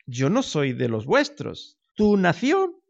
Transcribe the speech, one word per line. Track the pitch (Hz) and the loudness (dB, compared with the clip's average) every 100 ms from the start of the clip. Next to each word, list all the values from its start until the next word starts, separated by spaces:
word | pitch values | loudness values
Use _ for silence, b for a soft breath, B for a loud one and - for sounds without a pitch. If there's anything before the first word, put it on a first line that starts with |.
| - | -12
yo | 120 135 | -2 0
no | 240 | 0
soy | - 151 139 | -2 -2 -2
de | 123 123 | -2 -2
los | 110 | -4
vuestros. | 123 254 - - - 90 - _ _ | 0 0 0 -6 -12 -12 -18 _ _
¿Tu | - 208 202 | 0 2 4
nación | 180 - 254 392 370 - | 2 2 0 0 0 -6